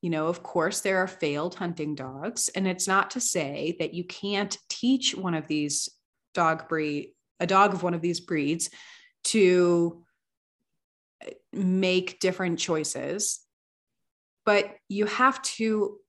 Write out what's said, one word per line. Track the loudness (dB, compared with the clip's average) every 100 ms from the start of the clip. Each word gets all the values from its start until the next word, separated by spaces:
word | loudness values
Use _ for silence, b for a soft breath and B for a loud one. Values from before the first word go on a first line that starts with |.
You | -2
know, | 0 0
of | -2
course, | -4 0 0 0
there | 0 0
are | 0
failed | -2 -2 -2 -4 -6
hunting | -8 -4 -6
dogs, | -6 -8 -8 -8 -4 -4
and | 0 -2
it's | 0 2
not | 2 2
to | -2
say | -2 -2 -2 -4 -4 -4
that | -6
you | -6
can't | -10 -8 -4 -2 -2 -6 _
teach | -2 2 2 0
one | -2 -2
of | -2 -2
these | -2 0 -2 -6 _ _ _ _
dog | 0 2 0 -2
breed, | -2 -2 -4 -8 _ _ _
a | 2
dog | 6 6
of | 4
one | -2
of | 0
these | -2 -4
breeds | -4 -2 -2 -2 -4 B B B B _
to | -2 4 6 6 4 4 2 -2 _ _ _ _ _ _ _ _ _ _ _ _ -16 -16 _
make | -2 2 2 4 2 0 -2
different | -2 0 -2 -2
choices, | 0 -2 -2 -6 -6 -4 -4 -6 _ _ _ _ _ _ _ _ _ _ 2
but | 2 2 -8 _
you | -2
have | -2 4 2 2
to | -6 -2 0 2 0 -4